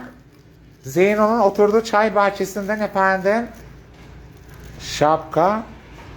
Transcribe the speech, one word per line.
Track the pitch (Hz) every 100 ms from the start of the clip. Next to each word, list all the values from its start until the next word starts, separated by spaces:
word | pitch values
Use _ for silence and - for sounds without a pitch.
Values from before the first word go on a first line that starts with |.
| - - - - - - - -
Zeyno'nun | 131 147 196 214 214 233
oturduğu | 196 196 208 220
çay | 220 208 220 202
bahçesinden | 202 196 190 208 196 214
efendim. | 202 196 190 190 185 220 240 - - - - - - - - - - - - -
Şapka. | - - 147 160 - 156 180 220 - - - - -